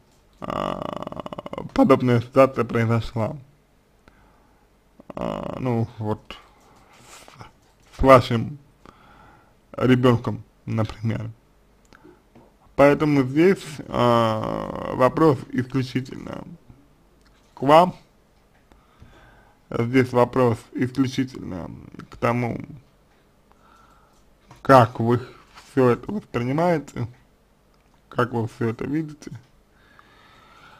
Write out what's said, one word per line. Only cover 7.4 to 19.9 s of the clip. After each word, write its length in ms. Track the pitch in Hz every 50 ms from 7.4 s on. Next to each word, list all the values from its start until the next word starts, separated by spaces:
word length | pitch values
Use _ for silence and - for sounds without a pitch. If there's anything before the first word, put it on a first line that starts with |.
| - - _ _ _ _ _ _ _ _ - -
с 40 | 151
вашим 540 | 135 135 123 - - 120 113 107 110 147 139 _ _ _ _ _ - - _ _ - - - - - - _ _ _ _ _ _ _ -
ребёнком, 720 | - 113 123 127 123 127 127 120 110 - 113 107 110 - _ _ _ _
например. 640 | - 113 110 107 - - - 107 113 107 - 110 113 113 - _ _ _ _ _ _ _ _ _ _ _ _ - - - _ _ _ _ - - _ _ _ _ _ _
Поэтому 480 | - 139 143 143 143 156 151 147 143 131
здесь, 400 | 127 135 151 165 190 190 - - 156 156 131 -
а, 1080 | - - 127 123 120 120 117 113 113 110 110 110 - - 110 104 98 - - - - 98
вопрос 420 | - 127 123 - 147 160 160 135 - - -
исключительно 920 | - 127 123 - - 135 127 127 - 127 127 - - - - - - - - - 170 - _ - - _ _ _ _ _ _ _ _ _ _ _ _ _ _ _ _
к 80 | -
вам. 340 | 127 135 151 160 180 185 - - - _ _ _ _ _ _ _ _ _ _ _ _ _ _ _ _ _ _ _ - - - - - - _ _ _ _ _ _ _ -
Здесь 440 | - 117 117 117